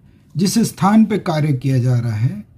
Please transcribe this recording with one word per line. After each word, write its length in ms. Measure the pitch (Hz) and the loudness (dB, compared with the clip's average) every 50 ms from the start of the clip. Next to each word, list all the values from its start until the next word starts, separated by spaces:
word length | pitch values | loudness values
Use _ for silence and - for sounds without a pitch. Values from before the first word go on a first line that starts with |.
| _ - _ _ _ _ - | _ -20 _ _ _ _ -4
जिस 220 | 143 190 190 - 233 214 | -2 -2 0 0 0 -2
स्थान 400 | - - - - 196 214 220 220 | -2 -2 -2 0 4 4 4 4
पे 120 | 202 214 185 | 2 0 -4
कार्य 340 | - 185 165 156 147 156 139 | -4 -2 -2 0 0 0 -2
किया 240 | 123 - 139 135 127 | -2 -2 0 0 0
जा 200 | 120 127 123 120 | 2 2 0 0
रहा 140 | 117 113 107 | 0 -2 -2
है, 300 | 107 117 147 190 208 - _ - | -2 -2 -2 -4 -6 -14 _ -20